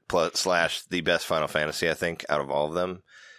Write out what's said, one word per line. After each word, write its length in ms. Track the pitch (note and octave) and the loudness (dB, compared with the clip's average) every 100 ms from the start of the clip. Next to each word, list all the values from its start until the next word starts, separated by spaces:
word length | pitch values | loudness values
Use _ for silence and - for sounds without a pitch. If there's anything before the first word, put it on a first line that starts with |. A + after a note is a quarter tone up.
| - | 0
pl-, 240 | F2+ E2+ | 2 2
slash 480 | - F#2+ F2 E2 - | 0 2 2 2 0
the 180 | - F2+ | -4 -4
best 260 | E2+ E2+ - | 2 0 2
Final 220 | D#2+ D2+ | 0 0
Fantasy, 420 | - D2+ - E2+ | 0 -2 0 0
I 40 | |
think, 320 | D#2 F2 E2 - | 0 -2 -4 -2
out 140 | D2+ | -2
of 80 | C#2 | 0
all 180 | C#2 D2+ | -2 0
of 60 | |
them. 280 | E2+ F2+ - _ - - | -2 -4 -6 _ -20 -20